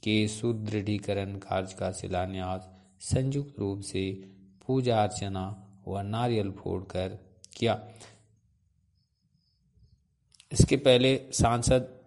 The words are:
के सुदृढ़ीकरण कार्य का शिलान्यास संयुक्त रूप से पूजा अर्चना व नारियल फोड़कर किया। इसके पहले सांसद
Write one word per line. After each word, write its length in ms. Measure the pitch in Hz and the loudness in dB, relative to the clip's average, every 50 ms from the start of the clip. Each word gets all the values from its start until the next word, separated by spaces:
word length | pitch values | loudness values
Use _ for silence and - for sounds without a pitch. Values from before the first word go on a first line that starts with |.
| - | 2
के 240 | 107 107 107 107 | 4 4 4 4
सुदृढ़ीकरण 1080 | 107 - - - 120 117 107 107 107 107 107 98 104 104 101 - - 101 101 98 98 98 | 2 0 -2 -2 -2 -2 -2 -4 -4 -4 -2 -2 0 -2 -2 -2 -2 -2 -2 -2 -4 -6
कार्य 400 | 98 - - 98 95 92 95 - - | -10 -6 -2 -2 -2 -2 -4 -6 -4
का 120 | 98 92 | -4 -4
शिलान्यास 760 | 92 - - 95 92 90 92 95 95 95 92 92 92 92 92 - - - _ _ _ _ | -4 -6 -8 -4 -2 -2 -2 -2 -4 -6 -4 -4 -6 -6 -8 -14 -20 -20 _ _ _ _
संयुक्त 580 | - - - 135 131 135 139 143 143 143 - - | -4 -2 0 0 0 0 -2 -4 -6 -6 -6 -4
रूप 220 | 104 98 98 101 | -4 -4 -4 -4
से 200 | 101 - - 95 95 95 95 95 - - - - - - - _ - | -8 -6 -4 -4 -2 -2 -4 -8 -12 -18 -20 -20 -20 -20 -20 _ -4
पूजा 360 | - 131 131 127 123 117 110 107 | -2 0 0 2 2 4 4 4
अर्चना 400 | 104 - - 101 98 98 95 92 95 107 - - - - - - | 2 0 -4 -6 -4 -4 -4 -4 -6 -8 -12 -16 -20 -20 -16 -10
व 120 | - 95 98 | -6 -6 -6
नारियल 480 | 98 101 107 113 123 123 120 107 98 98 | -4 -4 -2 -2 0 2 2 2 0 -2
फोड़कर 680 | 95 - - 90 90 92 95 - - 90 92 95 98 - - - - _ - _ - | -4 -6 -6 -4 -4 -4 -6 -6 -4 -4 -4 -4 -6 -10 -16 -20 -20 _ -20 _ -8
किया। 220 | - 113 113 101 - - - - - - - - _ _ _ _ _ _ _ _ _ _ _ _ _ _ _ _ _ _ _ _ _ _ _ _ _ _ _ _ _ _ _ _ _ - _ - _ _ _ _ _ _ _ _ - - _ | -2 0 0 0 0 -4 -16 -20 -20 -20 -20 -20 _ _ _ _ _ _ _ _ _ _ _ _ _ _ _ _ _ _ _ _ _ _ _ _ _ _ _ _ _ _ _ _ _ -20 _ -20 _ _ _ _ _ _ _ _ -20 -14 _
इसके 260 | - - - - 139 | 4 4 4 6 4
पहले 380 | 131 - 135 127 123 127 131 135 131 - - - | 4 6 6 6 8 8 4 4 2 -2 -6 0
सांसद 540 | - 127 117 120 120 120 - 131 127 123 - - - - | 2 4 4 4 2 4 4 4 4 2 -2 -12 -20 -20